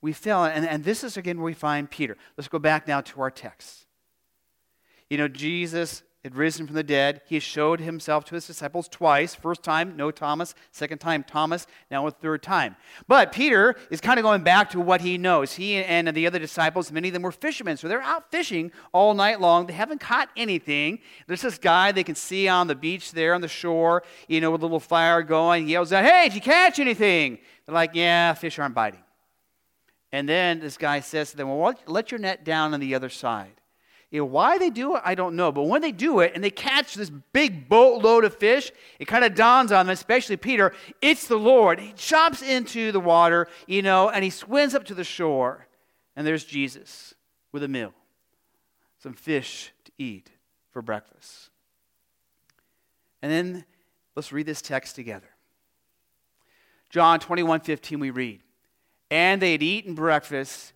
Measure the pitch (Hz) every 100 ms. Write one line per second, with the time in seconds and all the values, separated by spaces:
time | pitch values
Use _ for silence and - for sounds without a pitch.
0 | 151 151 214 202 165 156 165 151 151 220
1 | 254 202 180 175 165 165 151 147 143 -
2 | 139 104 _ - 139 160 151 156 156 143
3 | 135 139 131 131 117 _ - - _ _
4 | _ _ _ _ _ _ _ _ _ _
5 | _ 143 147 131 151 175 170 165 165 -
6 | _ _ 139 127 156 156 151 156 147 143
7 | 139 143 _ 160 - - 151 165 165 165
8 | 151 151 147 170 - 175 147 170 165 -
9 | 170 143 165 - 160 170 - 156 175 160
10 | 147 156 147 147 170 - _ - 147 156
11 | 165 160 139 151 156 170 - - _ 139
12 | 147 143 160 156 - 185 127 95 _ -
13 | - 269 277 247 294 226 214 247 - 156
14 | 190 247 220 208 170 185 202 180 175 180
15 | 180 180 180 170 139 - 190 202 185 170
16 | 165 156 165 175 156 - 160 165 165 151
17 | 180 180 180 165 294 294 208 151 160 226
18 | 262 320 - 330 349 185 165 - - 180
19 | 208 208 202 220 180 170 180 165 226 302
20 | - 240 277 - 226 180 - 147 147 214
21 | _ - - 180 254 190 180 170 190 190
22 | 175 156 - 190 196 180 175 139 160 180
23 | - 165 160 175 170 - 175 165 165 170
24 | 170 - - 160 160 160 165 165 - 170
25 | 165 170 156 160 165 170 156 165 170 190
26 | 220 359 330 202 247 330 359 - 269 226
27 | 208 175 143 117 _ _ - 160 165 160
28 | 170 170 170 160 165 147 143 120 110 92
29 | _ _ _ _ _ _ _ _ _ _
30 | _ 135 143 165 180 165 151 131 156 143
31 | 135 156 151 147 135 139 175 247 - 170
32 | 220 240 196 190 156 160 156 147 135 131
33 | 131 - 131 110 95 _ _ _ _ _
34 | _ 147 143 135 208 349 359 226 262 302
35 | 180 185 185 170 180 143 147 254 311 196
36 | 269 254 175 170 202 196 277 269 285 196
37 | 202 147 _ 262 294 175 127 214 262 240
38 | 214 233 214 - 208 262 269 _ - _
39 | 147 226 240 185 226 254 247 202 185 185
40 | - 247 240 196 208 247 190 - - -
41 | 277 311 - 226 214 262 208 170 202 -
42 | - 311 330 262 269 262 233 233 220 196
43 | 175 170 170 170 170 - - 190 196 190
44 | 196 208 190 180 - 262 285 269 196 202
45 | 170 - 165 139 123 - - _ _ _
46 | _ - 151 160 151 143 139 123 - -
47 | - _ _ _ _ 143 143 131 107 _
48 | _ _ _ _ _ _ _ _ _ _
49 | 135 123 - 147 131 - - _ _ _
50 | 135 98 _ _ _ _ _ - 113 107
51 | _ _ - - - _ _ _ _ _
52 | _ _ _ _ _ _ _ _ _ _
53 | _ _ 139 160 180 180 - _ _ _
54 | _ - 151 143 151 151 - 135 - -
55 | 117 98 _ _ _ _ _ _ _ _
56 | _ _ _ _ _ _ _ _ _ 170
57 | 165 165 - 175 170 160 156 151 - 151
58 | 139 123 123 101 _ _ _ _ _ _
59 | _ 156 175 190 190 156 151 202 202 160
60 | 160 151 - 139 135 - -